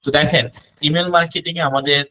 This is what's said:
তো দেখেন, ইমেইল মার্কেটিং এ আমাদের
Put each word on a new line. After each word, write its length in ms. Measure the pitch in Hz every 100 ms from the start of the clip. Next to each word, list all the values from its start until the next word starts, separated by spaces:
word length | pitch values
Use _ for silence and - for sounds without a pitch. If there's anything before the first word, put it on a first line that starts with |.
তো 80 | -
দেখেন, 380 | 147 151 156 117 - _ _
ইমেইল 280 | 151 165 180
মার্কেটিং 500 | 175 165 165 160 170
এ 20 |
আমাদের 440 | 151 139 139 143 143